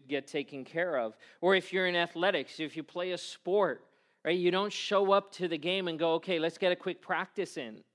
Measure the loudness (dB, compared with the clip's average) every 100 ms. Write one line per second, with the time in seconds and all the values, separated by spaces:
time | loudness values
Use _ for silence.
0 | -4 -4 -4 -6 -6 -10 -8 -4 0 0
1 | -2 -6 -20 0 4 4 2 0 2 2
2 | 0 0 0 0 -2 -8 -8 -8 -10 -6
3 | -4 -6 -8 -8 0 2 2 0 _ _
4 | _ _ -2 2 2 2 0 -4 0 2
5 | 6 4 2 -6 -4 -2 -2 -2 -2 0
6 | 2 0 0 0 0 0 0 0 -4 -8
7 | -4 -4 -4 -6 -6 -6 -10 -12 -20